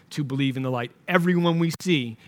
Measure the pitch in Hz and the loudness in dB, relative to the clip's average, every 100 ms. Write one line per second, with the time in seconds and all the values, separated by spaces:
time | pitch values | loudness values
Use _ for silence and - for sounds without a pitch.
0 | _ - 139 135 135 131 131 127 117 - | _ -6 -4 -2 -2 -2 -4 -4 -6 -10
1 | - 180 175 175 170 165 165 - 185 156 | 0 2 4 2 2 2 0 -2 0 0
2 | 120 113 | 0 -10